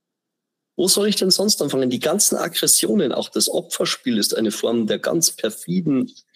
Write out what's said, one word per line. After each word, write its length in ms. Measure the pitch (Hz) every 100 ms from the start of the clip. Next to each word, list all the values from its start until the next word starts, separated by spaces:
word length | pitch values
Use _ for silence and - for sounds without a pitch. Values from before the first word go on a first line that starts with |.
| _ _ _ _ _ _ _ -
Wo 100 | 190
soll 220 | 202 208
ich 80 | 202
denn 120 | 185
sonst 320 | - 208 -
anfangen? 280 | 147 135 131
Die 100 | 123
ganzen 380 | 156 202 - -
Aggressionen, 720 | 170 - 151 - - 214 143
auch 160 | - -
das 220 | 214 -
Opferspiel 680 | - 175 - 175 - 180 107
ist 160 | -
eine 180 | - 107
Form 360 | - 117 117 110
der 120 | 127
ganz 300 | - 165 -
perfiden, 800 | - 220 - - 185 160 131 127 - _